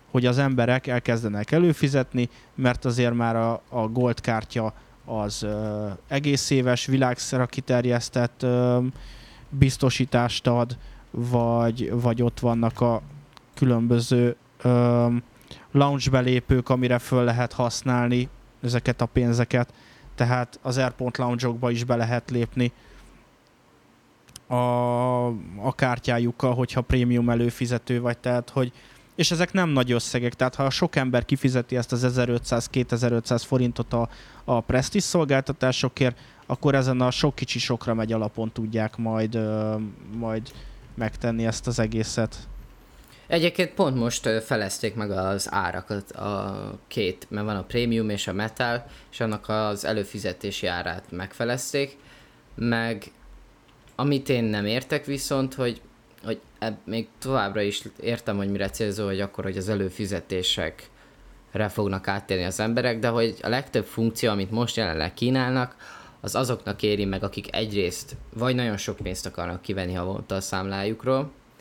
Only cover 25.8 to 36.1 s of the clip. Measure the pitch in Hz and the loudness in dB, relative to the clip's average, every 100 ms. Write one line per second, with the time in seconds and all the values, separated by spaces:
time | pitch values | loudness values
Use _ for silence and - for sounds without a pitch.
25.8 | 131 120 - 120 120 - 127 123 123 - | 0 0 0 0 0 0 0 0 0 -2
26.8 | 120 131 123 120 120 117 120 - 120 120 | 0 2 4 4 4 2 0 0 -2 -2
27.8 | - 120 120 120 127 123 117 139 123 - | -2 0 0 -2 0 -2 -2 -2 -2 -4
28.8 | - - - - 160 165 175 196 170 139 | -20 -20 -12 0 0 2 2 2 4 4
29.8 | 123 120 - 123 120 - 127 - 135 - | 4 2 2 0 -2 0 -2 2 0 2
30.8 | 175 147 131 123 117 135 131 127 117 123 | 0 2 2 2 2 2 2 2 0 -2
31.8 | 117 120 127 127 123 120 - 120 - 135 | -2 0 0 2 2 0 0 -2 0 -2
32.8 | 123 120 123 117 - 117 - 131 123 117 | 0 2 2 2 0 -2 2 2 2 0
33.8 | 117 117 117 - - - - 120 - 127 | -2 0 -2 -6 -20 -12 -2 0 2 0
34.8 | 135 208 - 175 147 135 135 135 131 127 | 2 0 2 2 4 2 0 0 0 2
35.8 | 131 - 127 | -2 2 0